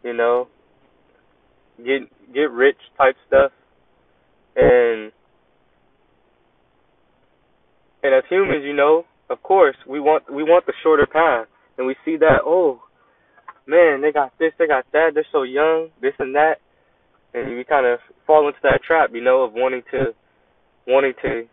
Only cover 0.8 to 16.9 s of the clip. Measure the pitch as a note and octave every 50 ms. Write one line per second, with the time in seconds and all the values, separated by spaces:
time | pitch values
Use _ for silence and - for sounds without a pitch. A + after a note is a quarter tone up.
0.8 | _ _ _ _ _ _ _ _ _ _ _ _ _ _ _ _ _ _ _ _
1.8 | A#2 B2 C3+ C3+ B2 _ _ _ _ _ A#2+ C3+ D3+ C#3+ A#2+ A#2+ C3 C#3+ C#3 _
2.8 | - _ _ - C#3 C3 C3 _ _ _ C3+ C3+ C#3 C3+ _ _ _ _ _ _
3.8 | _ _ _ _ _ _ _ _ _ _ _ _ _ _ _ B2+ B2+ B2 B2 B2
4.8 | A#2+ A#2 A2+ A2 G#2+ G#2+ _ _ _ _ _ _ _ _ _ _ _ _ _ _
5.8 | _ _ _ _ _ _ _ _ _ _ _ _ _ _ _ _ _ _ _ _
6.8 | _ _ _ _ _ _ _ _ _ _ _ _ _ _ _ _ _ _ _ _
7.8 | _ _ _ _ - C#3 C3+ C3 - - F3 F#3+ G3 F#3 E3+ D3+ C#3 C#3+ D3 C#3+
8.8 | C#3+ D3 D#3 E3 E3+ _ _ _ _ _ B2 - _ - F#3 G3 E3+ C#3 C3 _
9.8 | - - C3+ D3+ C#3 D3+ D#3 D3+ _ - C#3 C#3 D#3 D#3 E3+ F3+ - - - -
10.8 | - D#3+ D#3 D3 C3+ - - D#3 E3 D#3+ C3 A#2 A2+ _ _ _ _ _ _ -
11.8 | B2+ C3 C3+ _ _ D#3 E3 D3+ D#3+ D#3+ D3 - - D3+ E3 F#3 F3+ D3 B2+ -
12.8 | - _ _ _ _ _ _ _ _ _ _ _ _ - - _ _ - D3 F3
13.8 | F3 D#3+ C#3+ C3+ C#3+ D#3 D3 D3+ C#3 C3 _ _ E3 D#3+ - _ E3+ D3+ D3 C3
14.8 | B2+ _ - D3 D#3+ D#3+ D3 D3+ D#3 - - D3+ C3 B2+ B2+ C#3+ D3+ D#3+ D#3+ D#3+
15.8 | D#3+ D#3+ _ _ A#2 C3+ C#3 - C#3+ C3 C3+ D3 D3+ D#3+ D3+ - _ _ _ _
16.8 | _ _